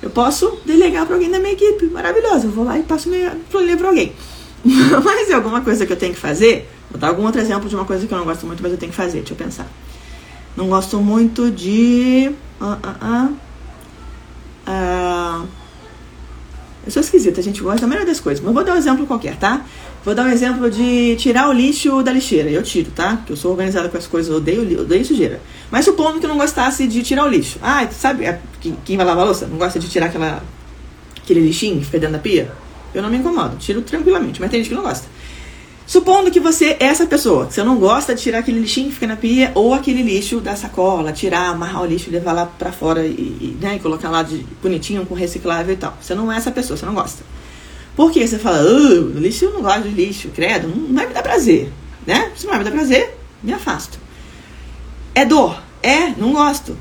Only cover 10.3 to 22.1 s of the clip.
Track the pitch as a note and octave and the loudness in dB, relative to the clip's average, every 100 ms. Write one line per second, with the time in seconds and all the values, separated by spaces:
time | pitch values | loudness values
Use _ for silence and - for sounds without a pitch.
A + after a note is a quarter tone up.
10.3 | - - - F#3 F#3+ F#3+ G#3+ G#3 A3 A#3 | -20 -16 -6 0 0 0 0 2 4 2
11.3 | A3+ A#3+ F#3+ F3 G#3 A#3+ A#3+ B3+ B3+ C4+ | 2 -2 0 -2 2 4 4 4 4 2
12.3 | D4 - - G3+ G#3 F#3+ F#3+ G#3+ A#3 C4 | -2 -14 -10 -6 -6 -8 -8 -4 0 0
13.3 | C#4+ - - - - - - - - - | -2 -12 -18 -18 -18 -20 -20 -18 -18 -20
14.3 | - - - - F#3+ F#3 F3+ F3+ F3 F3 | -20 -20 -16 -8 -4 -2 0 -2 -2 -4
15.3 | E3 F#3 F#3 - - - - - - - | -6 -8 -14 -20 -20 -20 -20 -20 -18 -18
16.3 | - - - - - - A#3+ D#4 F#4 G#3+ | -16 -16 -18 -18 -16 -4 -2 4 4 4
17.3 | - F#3 G3 F#3 A3 A#3 D#4+ F4+ D#4+ - | 0 -2 -4 -2 0 0 0 0 -2 -2
18.3 | C#3+ E3 A#3+ F#4 F4 D4 C4 C#4+ A#3 - | -4 0 0 2 2 2 0 0 -4 -4
19.3 | - G3 B3+ - - - - - G#3 B3+ | -2 0 0 -4 -18 -18 -10 -4 0 2
20.3 | A#3 B3 B3 A#3+ G#3 B3 B3 A#3+ A#3 C4+ | 2 2 0 0 0 2 4 2 2 2
21.3 | A#3 C#4+ B3+ C4 D4 D4+ C4+ B3+ | 2 4 4 4 2 2 2 2